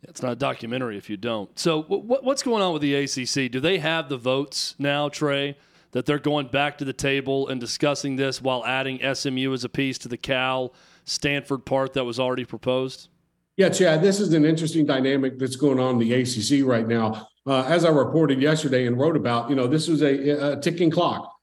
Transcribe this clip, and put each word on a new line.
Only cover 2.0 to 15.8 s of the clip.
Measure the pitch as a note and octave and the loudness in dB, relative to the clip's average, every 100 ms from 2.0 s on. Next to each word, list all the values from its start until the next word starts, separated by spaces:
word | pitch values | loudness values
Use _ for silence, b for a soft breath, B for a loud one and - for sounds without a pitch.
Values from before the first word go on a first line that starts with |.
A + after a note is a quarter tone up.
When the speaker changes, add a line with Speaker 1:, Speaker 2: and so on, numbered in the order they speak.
Speaker 1:
w-, | G#3+ C4 | 0 -2
what's | C4 C4+ | 0 -2
going | C4 A3+ | 0 2
on | F#3+ | 2
with | D#3 | 0
the | C#3+ C#3 | 0 0
A | C#3 | 0
C | - B2 | -4 -4
C? | C#3+ B2+ | -2 -2
Do | B2+ | -2
they | D3 F#3 | 0 0
have | D#3 E3 C#3+ | 0 -4 -4
the | C3+ | -4
votes | A#2+ C3 D3 - - - | -2 -2 -2 -6 -8 -4
now, | C#3 C#3+ D3 | -2 0 -2
Trey, | - D3 C#3 C#3 C#3 b b b | -2 -2 -2 -4 -8 b b b
that | B2 C3 | -4 0
they're | D3 | 0
going | D3 D3 C3 | 0 -2 0
back | C3+ C#3+ C#3 | 0 -2 -2
to | C#3 | -8
the | |
table | C3+ C#3+ C#3 C3 C3+ C3+ | -4 0 0 0 -2 -2
and | C3 | -4
discussing | A#2 - D3 C#3+ C#3+ C3+ | -6 -2 0 0 -4 -2
this | C3+ B2+ | -2 -2
while | B2+ B2+ A#2 | -2 -2 -2
adding | C3 C3+ C3 | -2 -2 -4
S | C3 C3 C#3+ | -4 -2 -4
M | C3 | -2
U | C3+ | -2
as | C3 | -2
a | A#2+ | -4
piece | - C3+ B2 | -2 -2 -4
to | A#2+ | -8
the | B2 | -10
Cal | - C3 C3 C3 B2+ b b b | -4 -2 0 -2 -4 b b b
Stanford | - - D3 C#3+ C#3 C#3 - | -8 -4 -2 -2 -2 -6 -2
part | C3+ C3+ | 0 0
that | C3+ B2 | -2 -4
was | A#2 | -2
already | B2+ B2+ B2 | -2 -2 -6
proposed? | A2+ B2+ B2+ C3 - - _ _ _ _ - | -6 -2 0 -2 -8 -20 _ _ _ _ 2
Speaker 2:
Yeah, | F#3 | 2
Chad, | - F3+ D#3 | 4 4 6
this | G3 F#3+ | 4 4
is | G3 | 2
an | D#3+ D3+ | 4 4
interesting | D#3+ D#3+ E3 D3 | 4 0 0 2
dynamic | C3+ C3 C3+ C3 A#2+ | 2 2 2 0 -2
that's | C3 B2 | -6 0
going | D3 | 2
on | B2+ | 4